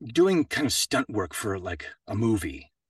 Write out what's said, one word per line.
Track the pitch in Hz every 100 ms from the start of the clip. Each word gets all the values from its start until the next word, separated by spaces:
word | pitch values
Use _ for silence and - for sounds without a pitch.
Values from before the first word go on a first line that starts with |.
doing | 113 123 190 180 -
kind | - 139
of |
stunt | - - - -
work | 107 90
for, | - 110 95
like, | 90 - - - -
a | 104
movie. | 113 107 87 73 - _